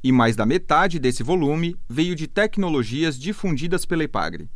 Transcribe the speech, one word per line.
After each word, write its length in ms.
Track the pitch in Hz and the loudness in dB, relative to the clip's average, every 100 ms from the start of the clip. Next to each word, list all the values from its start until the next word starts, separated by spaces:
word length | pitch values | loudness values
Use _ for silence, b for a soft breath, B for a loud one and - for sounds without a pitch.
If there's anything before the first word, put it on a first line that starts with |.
e 80 | 131 | 4
mais 240 | 127 117 | 4 4
da 100 | 113 | 2
metade 540 | 110 175 - 151 190 165 | 2 0 2 2 2 0
desse 240 | 127 120 | 0 0
volume 520 | 120 180 143 156 170 165 - | 0 2 2 0 -2 -4 -6
veio 260 | 123 175 | -2 -2
de 120 | 165 156 | -2 -2
tecnologias 920 | - 214 208 185 147 107 131 165 127 | 0 0 0 0 0 -2 -2 -2 -2
difundidas 640 | 151 208 190 139 165 175 | -6 -4 -2 0 0 0
pela 200 | - 170 | 0 0
Epagri. 440 | 151 104 82 87 82 | 0 -2 -4 -6 -10